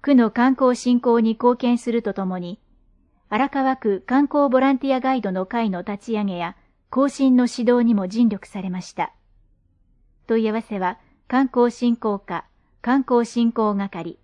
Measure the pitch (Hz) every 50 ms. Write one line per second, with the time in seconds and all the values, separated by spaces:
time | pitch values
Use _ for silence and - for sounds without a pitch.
0 | - 285 285 254 233 220 - 240 240 262 269 - 269 254 247 240 - 247 247 240
1 | 240 254 233 233 220 226 226 220 - 240 247 240 - 240 240 240 - 240 226 233
2 | 233 214 196 - 196 190 185 185 180 175 185 - _ _ _ _ _ _ _ _
3 | _ _ _ _ _ _ 208 214 262 277 - 277 262 262 262 262 - 220 196 185
4 | - - 247 269 285 269 - 294 285 277 233 254 262 269 277 254 - 269 269 254
5 | 254 269 269 254 214 202 185 185 190 190 - 240 226 214 190 175 180 - 202 202
6 | - - 226 208 208 196 185 175 170 170 185 _ _ _ _ _ _ _ - 247
7 | 269 277 - - 277 262 254 247 247 233 - - 240 226 247 247 240 233 233 202
8 | 190 180 196 220 240 226 202 196 - - - 202 185 190 180 185 180 - - -
9 | 165 - _ _ _ _ _ _ _ _ _ _ _ _ _ _ _ _ _ _
10 | _ _ _ _ _ - 226 226 220 220 214 226 220 - 220 196 185 180 185 -
11 | _ _ _ _ _ _ - 254 277 247 - 247 240 240 240 - 247 240 233 233
12 | - 220 208 196 _ - 185 170 - _ _ _ _ _ _ _ - 233 254 277
13 | 254 - 254 240 233 226 - 240 233 233 226 - 220 214 202 196 196 196 - 180
14 | 165 170 - _